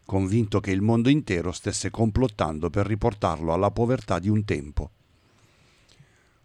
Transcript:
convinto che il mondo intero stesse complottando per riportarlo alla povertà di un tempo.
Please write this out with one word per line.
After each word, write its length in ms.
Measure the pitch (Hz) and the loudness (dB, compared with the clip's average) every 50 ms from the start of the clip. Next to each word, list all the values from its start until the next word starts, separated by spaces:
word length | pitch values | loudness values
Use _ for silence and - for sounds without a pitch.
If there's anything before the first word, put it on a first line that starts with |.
| _ | _
convinto 560 | - - 95 95 92 98 117 113 104 104 101 | -4 -2 0 0 2 2 0 0 2 0 -2
che 100 | 92 101 | 0 0
il 100 | 95 95 | 0 2
mondo 280 | 101 110 117 117 117 127 | 2 2 4 4 4 4
intero 420 | 143 151 - - 101 85 80 90 | 4 2 2 0 -2 -2 -2 -4
stesse 380 | 87 - - 107 95 - - 95 | -6 -6 -4 -4 -4 -4 -4 -6
complottando 800 | - - 113 110 101 120 127 127 - - 95 78 80 78 78 85 | -2 0 0 2 2 2 0 0 0 0 -2 -2 -2 -2 -4 -2
per 160 | 73 101 101 | 0 0 -2
riportarlo 680 | 98 110 104 113 120 104 101 - 95 80 76 80 82 | 0 -2 -2 -2 -2 -2 0 0 -2 0 0 -2 0
alla 200 | 80 87 98 101 | 0 2 2 0
povertà 480 | 101 107 117 117 127 131 - - 98 85 | 0 0 0 0 0 -2 -2 -2 -2 -2
di 100 | 87 104 | 0 2
un 160 | 107 107 104 | 0 2 0
tempo. 460 | 104 95 73 71 73 71 - - - - _ _ _ _ _ _ _ _ _ _ _ _ _ _ _ _ _ _ _ _ - - _ _ _ _ _ _ _ | 0 -2 -4 -6 -6 -6 -6 -6 -8 -8 _ _ _ _ _ _ _ _ _ _ _ _ _ _ _ _ _ _ _ _ -20 -20 _ _ _ _ _ _ _